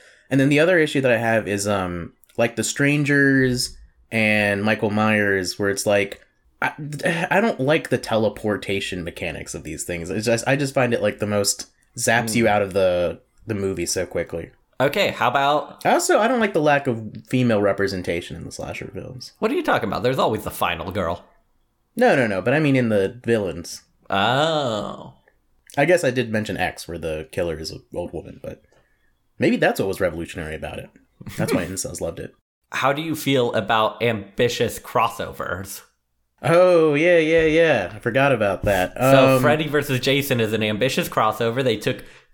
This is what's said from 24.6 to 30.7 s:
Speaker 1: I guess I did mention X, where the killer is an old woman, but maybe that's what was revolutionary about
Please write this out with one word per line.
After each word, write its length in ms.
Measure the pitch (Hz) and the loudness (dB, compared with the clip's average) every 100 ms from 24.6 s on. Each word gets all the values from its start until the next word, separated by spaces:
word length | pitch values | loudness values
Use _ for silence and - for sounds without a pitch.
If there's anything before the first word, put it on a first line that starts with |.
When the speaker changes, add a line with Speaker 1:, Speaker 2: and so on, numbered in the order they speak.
| 135 107 - - - - _ _ _ _ _ - | -2 -4 -6 -10 -16 -20 _ _ _ _ _ 0
Speaker 1:
I 80 | |
guess 200 | 156 180 | 2 4
I 60 | 131 | 2
did 180 | 123 117 | -2 -2
mention 260 | 107 107 90 | -2 -4 -4
X, 300 | 87 - - | -4 -6 -10
where 120 | 85 | -8
the 300 | 80 78 78 | -6 -6 -8
killer 260 | - 87 78 | -6 -4 -4
is 140 | 78 | -8
an 100 | - - | -14 -12
old 200 | 92 87 | -10 -8
woman, 260 | 82 - - | -10 -12 -14
but 220 | - - _ _ _ _ _ _ _ - | -14 -16 _ _ _ _ _ _ _ -2
maybe 160 | 135 233 | 0 2
that's 240 | 180 - | 0 0
what 80 | 98 | -2
was 120 | 90 | -2
revolutionary 540 | 92 80 82 90 78 | -2 -2 -8 -8 -10
about 240 | 78 76 | -10 -10